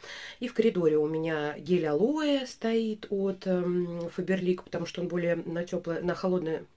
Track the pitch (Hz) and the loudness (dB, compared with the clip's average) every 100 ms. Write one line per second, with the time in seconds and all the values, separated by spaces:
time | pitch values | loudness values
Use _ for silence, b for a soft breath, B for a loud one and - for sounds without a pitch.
0 | B B B B 240 - 220 185 160 151 | B B B B -6 2 4 6 4 6
1 | 151 160 160 156 147 147 147 180 156 147 | 4 2 0 0 -2 -4 0 2 4 4
2 | 220 302 302 277 254 - 226 226 226 214 | 4 2 2 2 0 -4 0 2 0 -4
3 | - 196 196 190 190 180 175 180 175 170 | -4 -2 -2 -2 0 0 2 0 0 -4
4 | 170 - 180 190 180 185 - 170 170 - | -6 -6 -2 0 0 -2 -2 -6 -6 -6
5 | 175 175 170 170 170 170 175 180 175 160 | -4 -2 0 0 -2 -6 -4 -6 -4 -2
6 | 175 170 190 180 156 160 - | -2 0 0 0 0 -4 -6